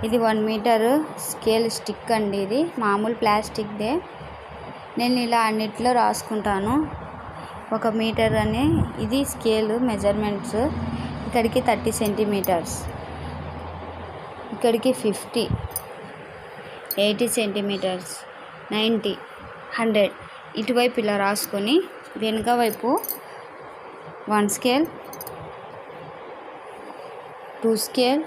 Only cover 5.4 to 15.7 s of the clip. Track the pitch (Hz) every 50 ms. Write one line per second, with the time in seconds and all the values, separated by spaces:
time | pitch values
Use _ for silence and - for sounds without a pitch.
5.4 | 226 220 220 220 220 214 214 - 220 247 254 240 220 214 220 - - - 220 214
6.4 | 202 208 202 190 196 214 247 294 311 294 - - - - - - - - - -
7.4 | - - - - - - - 220 - 233 214 226 226 226 220 208 226 220 220 220
8.4 | 214 214 214 226 262 311 330 311 - - - - 220 214 233 269 277 277 - -
9.4 | - 233 220 220 220 214 214 233 254 254 220 202 196 202 202 208 214 208 208 196
10.4 | 190 - - 214 240 311 - - - - - - - - - - - - - 240
11.4 | 226 226 - 254 247 254 226 196 - 226 220 - 233 208 202 196 214 208 208 196
12.4 | 190 - 185 170 156 - - - - - - - - - - - - - - -
13.4 | - - - - - - - - - - - - - - - - - - - -
14.4 | - - 233 208 - 240 226 233 226 262 254 - - 220 196 - - - - 240
15.4 | 214 - - - - -